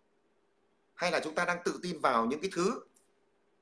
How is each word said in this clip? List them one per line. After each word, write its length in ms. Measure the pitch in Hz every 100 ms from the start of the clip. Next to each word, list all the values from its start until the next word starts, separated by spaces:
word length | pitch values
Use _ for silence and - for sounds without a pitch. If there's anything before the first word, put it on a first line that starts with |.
| _ _ _ _ _ _ _ _ _ -
Hay 160 | 175
là 80 | 156
chúng 120 | 156 156
ta 100 | 175
đang 160 | 175 185
tự 140 | -
tin 160 | 180 156
vào 260 | 151 120 113
những 160 | 151
cái 100 | 190
thứ 280 | 165 190 254 - _ _ _ _ _ _ _